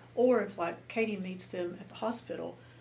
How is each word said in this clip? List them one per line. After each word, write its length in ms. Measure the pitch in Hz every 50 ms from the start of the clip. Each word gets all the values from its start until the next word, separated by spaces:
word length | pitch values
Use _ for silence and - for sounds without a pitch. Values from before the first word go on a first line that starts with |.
| - - -
Or 260 | - 247 254 247 220
if, 160 | 202 196 - -
like, 300 | 170 170 - - - -
Katie 280 | - 226 226 220 208
meets 300 | 185 185 185 185 185 -
them 300 | - - 180 175 175 - -
at 80 | - -
the 80 | -
hospital 600 | - - 220 240 - - - - - 165 - - - - - - -